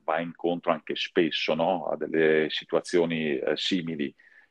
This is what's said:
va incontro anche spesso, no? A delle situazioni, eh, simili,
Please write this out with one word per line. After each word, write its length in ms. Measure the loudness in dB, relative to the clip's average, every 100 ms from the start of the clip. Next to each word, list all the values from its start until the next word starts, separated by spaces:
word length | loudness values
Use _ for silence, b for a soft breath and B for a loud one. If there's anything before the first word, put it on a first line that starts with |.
va 160 | -2 -2
incontro 500 | -2 -4 -2 0 0
anche 240 | -2 -2
spesso, 600 | -8 -2 2 2 0 -2
no? 320 | 0 0 0 -2
A 100 | -4
delle 500 | -2 2 4 4 2
situazioni, 840 | -4 -2 -2 2 2 2 0 0 -2
eh, 200 | 0 -2
simili, 580 | 0 -2 -2 -4 -6 -8 b b b